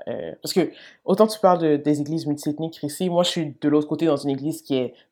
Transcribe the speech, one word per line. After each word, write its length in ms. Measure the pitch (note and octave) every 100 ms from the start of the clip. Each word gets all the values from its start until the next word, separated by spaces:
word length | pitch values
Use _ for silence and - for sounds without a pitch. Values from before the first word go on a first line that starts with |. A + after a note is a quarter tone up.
| -
euh, 240 | A#2 E2 -
parce 120 | -
que 180 | G3+ D#3+ - - -
autant 240 | - F#3+ G#3+
tu 100 | G#3+
parles 200 | F#3+ F3+
de, 160 | D#3+ D3
des 240 | D3 D3
églises 260 | D3 D#3+ D3
multiethniques 560 | D3 - D3 E3 -
ici, 260 | D3 - F#3
moi 140 | F3
je 60 | F3
suis 260 | - D3+ B2+
de 80 | D3
l'autre 180 | D3 D3
côté 160 | D3+ E3
dans 100 | C#3
une 140 | C#3+
église 320 | C#3 C#3+ D#3+
qui 140 | - C3+
est 160 | A#2+ - _